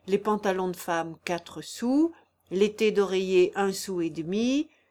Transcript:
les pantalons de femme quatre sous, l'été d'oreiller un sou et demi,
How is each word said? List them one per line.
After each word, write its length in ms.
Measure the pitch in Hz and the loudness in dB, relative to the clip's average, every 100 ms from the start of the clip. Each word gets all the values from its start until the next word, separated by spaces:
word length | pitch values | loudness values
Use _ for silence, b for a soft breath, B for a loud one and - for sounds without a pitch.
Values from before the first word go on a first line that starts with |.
| - | -2
les 120 | 196 | -2
pantalons 500 | 208 208 208 190 185 | 0 -2 0 -2 -2
de 80 | 175 | -4
femme 400 | - 170 165 160 | -4 -4 -4 -8
quatre 380 | - 175 - 160 | -6 -6 -6 -14
sous, 520 | 151 - 233 277 330 B B _ - | -14 -6 0 2 2 B B _ -4
l'été 420 | 180 208 208 220 | 2 2 2 2
d'oreiller 600 | 190 190 190 190 185 180 196 | 4 2 2 2 4 4 2
un 160 | 196 | -2
sou 280 | 190 - 180 | -2 -6 -4
et 100 | 165 | -4
demi, 600 | 156 160 202 240 277 311 b b | -4 -4 0 2 0 -2 b b